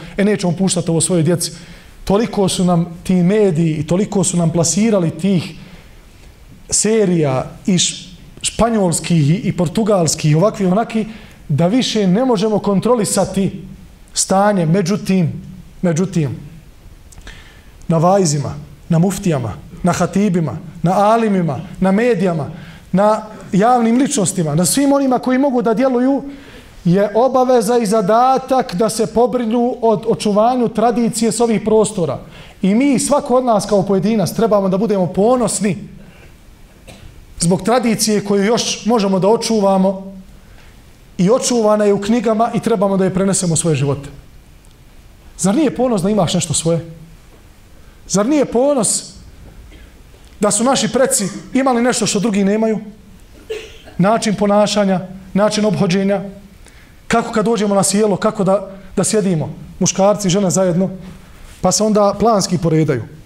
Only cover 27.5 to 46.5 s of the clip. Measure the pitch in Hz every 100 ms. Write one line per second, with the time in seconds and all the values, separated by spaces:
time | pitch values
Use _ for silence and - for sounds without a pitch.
27.5 | 254 208 247 220 220 185 220 254 262 262
28.5 | 262 254 180 220 - 214 214 240 254 220
29.5 | 240 240 240 226 214 220 208 214 208 226
30.5 | 254 233 - 226 240 226 - 226 - 240
31.5 | 214 - 220 208 - 156 113 - - -
32.5 | - 190 214 285 247 - 277 285 247 254
33.5 | 208 - 208 190 196 196 220 170 - 190
34.5 | 202 190 185 214 202 180 180 214 254 214
35.5 | - 202 127 - - - - - - -
36.5 | - - - - - - - - - 165
37.5 | 190 190 247 240 214 220 208 202 202 196
38.5 | 233 - - 202 240 196 190 190 233 -
39.5 | 226 196 190 190 190 - - - - -
40.5 | - - - - - - - 180 254 269
41.5 | 240 214 214 208 202 202 240 226 214 226
42.5 | 220 233 220 202 190 190 185 196 180 175
43.5 | 160 170 143 143 143 - - - - -
44.5 | - - - - - - - - - 185
45.5 | 214 294 - 254 214 185 208 165 180 -